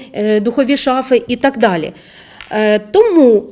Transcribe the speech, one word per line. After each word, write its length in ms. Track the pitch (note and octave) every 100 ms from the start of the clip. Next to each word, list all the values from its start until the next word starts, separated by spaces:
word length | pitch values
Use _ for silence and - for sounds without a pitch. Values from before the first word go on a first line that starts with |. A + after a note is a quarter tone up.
| -
е, 260 | - G#3 G#3+
духові 380 | G#3 A#3+ B3+ C#4
шафи 460 | - B3+ C4 B3 -
і 80 | A#3+
так 220 | C#4 C4+
далі. 360 | A3 F3 D3+ - - - - - -
Е, 260 | G#3+ G#3+ G#3
тому, 640 | G#3 G4 A#4 E4+ B3+ G#3+ -